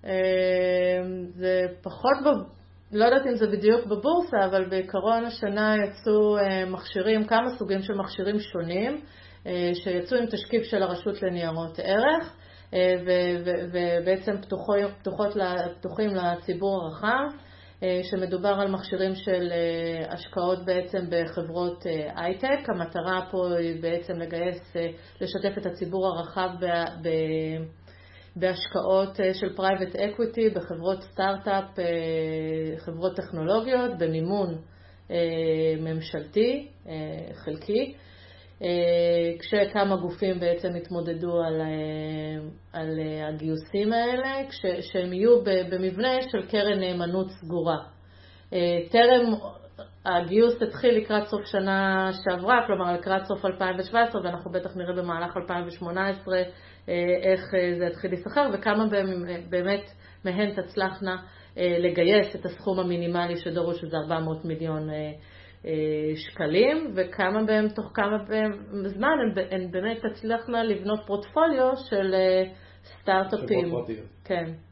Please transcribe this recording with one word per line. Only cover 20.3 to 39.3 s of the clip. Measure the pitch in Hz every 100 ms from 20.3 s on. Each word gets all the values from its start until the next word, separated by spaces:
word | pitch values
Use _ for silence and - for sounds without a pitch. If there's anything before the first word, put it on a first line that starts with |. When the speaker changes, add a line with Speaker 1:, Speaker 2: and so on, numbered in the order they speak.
| - 175 185 180
Speaker 1:
בעצם | 180 180 190 175
בחברות, | 170 165 - 170 170 175 175 180
אה, | 160 151 -
הייטק. | 170 185 262 285 262
המטרה | 185 165 180 165 185 180
פה | 190 180 175
היא | 170 160
בעצם | 165 170 175
לגייס, | 170 170 165 175 175 - 175
אה, | 170 165 - -
לשתף | 185 190 190 196
את | 180
הציבור | 175 170 185 190
הרחב | 165 170 190 185 175
ב-, | 175 170 165 170
ב-, | 165 160 160 160 160 160 160 - - - - - - 175
בהשקעות, | 185 180 - 185 - 190 196 190
אה, | 190
של | 190 190 190
private | 190 190 185 -
equity | 208 208 226 233 220 180
בחברות | 175 165 170 190
סטארט-אפ, | - - 190 196 208 196 190 -
אה, | 175 170 165 160 160 160 160 160 160 160
חברות | 165 160 185 190
טכנולוגיות, | - 170 160 214 233 254 247 170
במימון, | 165 160 165 202 180 160 - - - - -
אה, | 170 170 165 160 160 160 160
ממשלתי, | 160 160 160 160 151 208 240 277 285 - -
אה, | 160 156 160 170
חלקי, | - - 151 - 214 269 - - - - - - -
אה, | 175 175 175 170 170 170 170